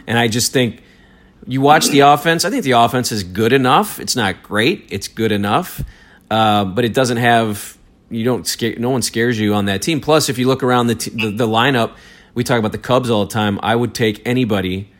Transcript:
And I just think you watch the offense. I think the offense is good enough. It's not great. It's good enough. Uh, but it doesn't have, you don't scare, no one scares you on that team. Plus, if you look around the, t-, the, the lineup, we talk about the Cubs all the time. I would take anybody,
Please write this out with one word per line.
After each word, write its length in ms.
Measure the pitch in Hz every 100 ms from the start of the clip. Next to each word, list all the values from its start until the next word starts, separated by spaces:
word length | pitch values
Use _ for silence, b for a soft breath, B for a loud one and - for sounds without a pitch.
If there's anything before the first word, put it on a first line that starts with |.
| -
And 100 | 117
I 120 | 117
just 240 | 113 110
think 300 | 139 123 - b b b b b b -
you 140 | 131
watch 300 | 139 151 -
the 120 | 139
offense. 440 | 139 147 165 165 170
I 40 |
think 140 | 262
the 80 | 147
offense 380 | 120 117 127 120
is 120 | 110
good 280 | 87 90 107
enough. 480 | 135 127 151 214 -
It's 160 | - 131
not 260 | 104 87
great. 460 | - 104 120 - -
It's 200 | 95 -
good 240 | - 110
enough. 500 | 104 101 120 180 - - b b b _
Uh, 320 | 110 110 104
but 220 | 101 95 120
it 80 |
doesn't 240 | 104 123 117
have, 600 | 123 117 113 104 - - _ _ _
you 140 | 113
don't 240 | 113 120 -
scare, 280 | - 117 -
no 120 | 120
one 120 | 131
scares 360 | 113 113 117 113
you 160 | 107
on 120 | 104 101
that 160 | 98
team. 180 | - 160
Plus, 300 | 135 156 -
if 80 | 120
you 100 | 127
look 160 | 131
around 240 | 127 123 120
the, 80 | 113
t-, 160 | -
the, 200 | 113 113
the 160 | 104 117
lineup, 480 | 110 127 131 113 - b b b -
we 100 | 123
talk 120 | 123
about 140 | 107
the 60 | 104
Cubs 320 | - 127 123
all 160 | 110 98
the 80 |
time. 260 | 117 104 101
I 140 | 101 117
would 180 | 120
take 280 | - 113 104 -
anybody, 680 | 123 123 104 92 95 101 b